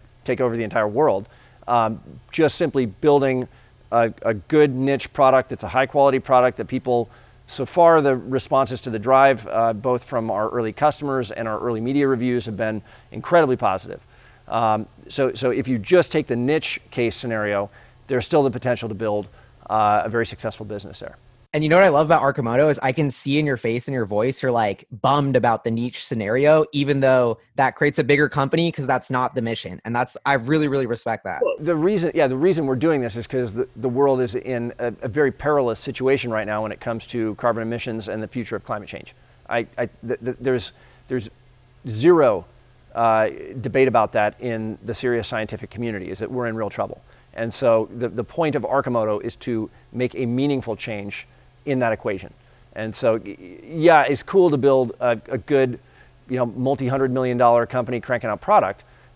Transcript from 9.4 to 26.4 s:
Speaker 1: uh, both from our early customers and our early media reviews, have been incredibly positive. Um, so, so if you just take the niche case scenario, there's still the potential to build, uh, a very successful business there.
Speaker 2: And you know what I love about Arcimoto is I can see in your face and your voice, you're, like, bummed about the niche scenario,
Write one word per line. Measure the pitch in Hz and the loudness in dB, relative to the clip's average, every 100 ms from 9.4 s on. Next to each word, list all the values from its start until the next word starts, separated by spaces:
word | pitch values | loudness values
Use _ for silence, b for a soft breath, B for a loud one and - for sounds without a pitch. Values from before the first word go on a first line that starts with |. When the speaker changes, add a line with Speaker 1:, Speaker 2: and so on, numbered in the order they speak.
| 107 | -2
Speaker 1:
uh, | 113 117 | 0 0
both | 107 123 123 | 0 -2 -2
from | - 123 113 | -2 -4 -2
our | 101 110 | -2 -2
early | 120 110 | -2 -4
customers | - 151 - 143 135 104 | 0 0 0 -4 -4 -4
and | - 113 | -6 -6
our | 107 | -4
early | 120 113 | -4 -4
media | 120 143 135 | -2 0 2
reviews, | 123 123 123 113 | 0 0 -2 -4
have | 101 | -6
been | 110 107 - b b | -4 -4 -10 b b
incredibly | 110 - 170 143 123 | -12 2 4 4 2
positive. | 107 95 - - _ b b b - | 0 -2 -8 -16 _ b b b -6
Um, | 113 113 110 101 - - | -2 0 0 -4 -14 -10
so, | - 131 | -2 -2
so | 117 127 | 0 -2
if | 113 127 | -2 -2
you | 120 | -2
just | 92 180 156 | 4 4 4
take | 156 - | -2 -2
the | 120 | -2
niche | 123 156 - - - | 0 0 -2 -10 -10
case | - 117 - | -2 -2 -2
scenario, | 123 110 104 101 101 b b b - | -6 -4 -2 -2 -4 b b b -4
there's | 127 - | -4 0
still | 160 | 2
the | 135 | 2
potential | 127 127 117 113 | 0 -4 -4 -4
to | 101 | -4
build, | 110 104 101 b b b - | -4 -4 -6 b b b -4
uh, | 107 104 104 110 | 0 2 2 0
a | |
very | 117 113 | -2 -4
successful | - 110 - 104 | -6 -10 -8 -10
business | 104 98 - | -10 -12 -14
there. | - - _ _ _ | -16 -18 _ _ _
Speaker 2:
And | 151 | -4
you | 156 | 4
know | 175 | 6
what | 190 | 6
I | |
love | 143 156 | 6 4
about | 165 | 4
Arcimoto | 135 143 117 123 151 | 2 0 0 2 2
is | 139 | 2
I | 131 | -2
can | 131 143 | -2 -2
see | - 139 143 | -4 -2 0
in | 151 | 0
your | 127 | -2
face | 113 120 - | -2 -4 -4
and | |
your | 131 101 | -4 -2
voice, | 104 123 - | 0 -2 -2
you're, | 131 | -2
like, | 117 107 98 - 110 | 0 0 -2 -12 -2
bummed | - 147 139 127 | 2 2 2 2
about | 117 110 | 2 0
the | 117 | -2
niche | 113 123 - - | -4 -4 -8 -8
scenario, | 117 101 127 | -4 -2 2